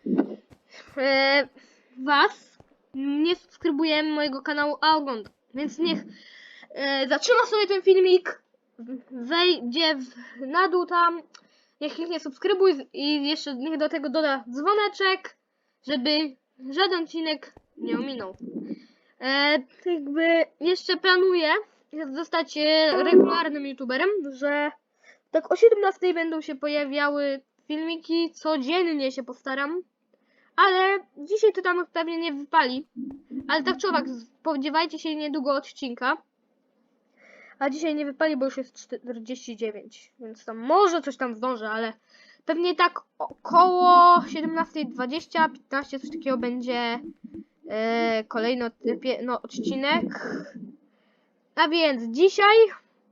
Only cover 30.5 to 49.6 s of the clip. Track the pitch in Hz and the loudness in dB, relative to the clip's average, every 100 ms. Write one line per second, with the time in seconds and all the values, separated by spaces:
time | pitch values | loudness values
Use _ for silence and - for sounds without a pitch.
30.5 | - 392 370 381 392 - - 294 415 440 | 2 4 4 2 0 -4 -18 -4 2 2
31.5 | 381 359 359 339 339 330 330 330 285 294 | 2 -2 -2 -4 -4 -4 -4 -4 -6 0
32.5 | 330 262 254 302 - - - _ 247 - | 0 2 -2 -10 -12 -12 -14 _ -12 -4
33.5 | 311 285 - 403 330 269 247 226 _ 311 | -2 -2 -2 -2 -2 -4 -10 -16 _ -4
34.5 | 294 285 302 330 311 320 302 302 294 262 | -4 -2 -2 -2 -4 -8 -6 -6 -4 -2
35.5 | 277 294 - 269 240 254 320 _ _ _ | -4 -6 -12 -10 -6 -4 -4 _ _ _
36.5 | _ _ _ _ _ _ _ _ - - | _ _ _ _ _ _ _ _ -20 -20
37.5 | - 277 294 320 294 285 269 320 285 269 | -6 -4 -2 -4 -2 -4 -2 -2 0 -2
38.5 | 269 262 - - 247 240 233 220 254 - | -4 -12 -16 -16 -14 -12 -14 -12 -12 -12
39.5 | 214 220 208 220 - _ _ 226 226 - | -8 -8 -8 -18 -20 _ _ -18 -16 -14
40.5 | 226 240 349 403 330 277 254 254 220 254 | -10 2 4 4 2 -4 -6 -8 -4 -6
41.5 | 240 214 220 226 220 _ _ _ _ - | -6 -6 -6 -6 -8 _ _ _ _ -4
42.5 | 330 349 349 339 - - _ - - - | -2 0 2 0 0 -14 _ -12 -12 2
43.5 | 339 370 359 359 349 349 349 - 320 320 | 6 6 6 8 10 10 8 4 -6 -4
44.5 | 330 330 311 233 247 254 311 - 330 320 | -4 -4 -6 -8 -6 -6 -6 -6 -2 -2
45.5 | 254 _ 269 277 269 - 320 269 254 240 | -2 _ -6 -6 -10 -10 -8 -4 -4 -4
46.5 | 247 247 240 240 240 302 - - - - | -6 -4 -4 -2 -6 -10 -18 -18 -18 -20
47.5 | _ 330 208 226 233 226 220 220 233 226 | _ -10 -4 -2 0 0 -2 -4 -4 -2
48.5 | 254 233 - 220 240 262 240 240 240 233 | -2 -4 -4 -4 -2 -4 -4 -4 -6 -6
49.5 | - | -6